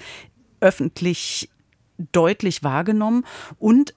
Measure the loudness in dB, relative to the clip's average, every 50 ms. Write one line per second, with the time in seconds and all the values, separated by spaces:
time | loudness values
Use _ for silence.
0 | -18 -20 -20 -20 -20 -20 _ _ _ _ _ _ 2 2 2 2 -2 -6 -4 -4
1 | -4 -4 -2 -4 -6 -8 -8 -8 -10 -10 _ _ _ _ _ _ _ _ _ -14
2 | -8 -2 0 2 2 2 2 0 -2 -4 -4 -4 -4 -4 -2 -2 -2 0 0 0
3 | 0 0 0 -2 -2 -4 -10 -20 -20 -20 -10 -2 2 4 4 4 4 2 -2